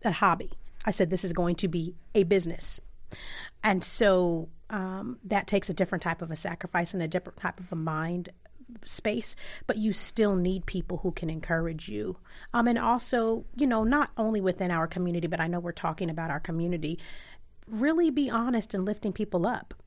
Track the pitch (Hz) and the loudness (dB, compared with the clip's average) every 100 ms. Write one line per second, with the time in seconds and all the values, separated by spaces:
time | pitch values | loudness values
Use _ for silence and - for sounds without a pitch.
0 | 226 170 202 170 - - - - - - | -2 4 4 4 0 -6 -6 -4 -2 2
1 | 180 - 180 165 175 175 190 170 165 - | 2 2 0 0 2 2 0 0 -4 -6
2 | - 214 185 196 165 - - - - - | 0 2 4 4 2 -2 -4 -6 -10 -12
3 | - - - - - - 214 190 - - | -12 -12 -10 -10 -12 -2 2 2 2 4
4 | 208 185 180 165 165 - - 214 185 190 | 6 6 6 2 -2 -10 -10 -6 -6 -6
5 | - - 190 202 190 202 - 175 175 180 | -8 -10 -2 0 2 0 0 0 0 0
6 | 175 165 165 156 175 170 - 180 170 190 | -2 -4 -4 -6 -4 -6 -2 0 0 0
7 | 160 175 - - - - 180 165 160 156 | -2 -2 -4 -6 -6 -6 -6 -4 -2 -2
8 | 160 175 175 - - - 269 233 - - | -2 -4 -6 -12 -20 -20 -18 -12 -6 -2
9 | 220 233 - - - - - - 214 190 | 0 -2 -2 -6 -8 -6 -2 0 2 2
10 | - - 208 190 180 190 - 190 - 180 | 2 4 4 4 2 0 -2 -4 -2 -2
11 | 185 165 165 160 - 165 165 156 - 208 | -2 -2 -2 -4 0 0 0 -4 -6 -6
12 | 208 185 - - - 240 233 233 - 240 | -4 -6 -12 -18 -4 2 4 4 2 2
13 | - 247 226 226 - - 277 226 220 285 | 2 2 2 0 -4 0 2 4 4 4
14 | 294 - 220 220 190 180 180 170 165 - | 2 0 0 2 2 2 0 0 0 0
15 | 180 170 165 165 165 175 175 - 165 160 | 0 0 0 0 0 -2 -4 -4 -4 -2
16 | 170 160 165 147 - 165 170 175 156 175 | -2 -2 -2 -2 -2 -2 0 0 -2 -4
17 | - - - - - - - 220 269 320 | -8 -12 -12 -16 -20 -18 -8 0 2 4
18 | 339 254 277 233 233 240 196 196 185 214 | 4 4 2 2 2 0 0 -2 -2 -2
19 | 214 180 208 180 185 247 - - | -2 -2 0 2 2 0 -6 -14